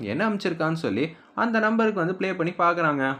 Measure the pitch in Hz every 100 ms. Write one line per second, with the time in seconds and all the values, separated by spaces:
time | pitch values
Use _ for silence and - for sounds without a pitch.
0 | 107 120 220 208 196 165 156 160 - 98
1 | 156 - - - 226 226 214 220 220 196
2 | 165 180 190 185 170 - 175 175 165 143
3 | 135 135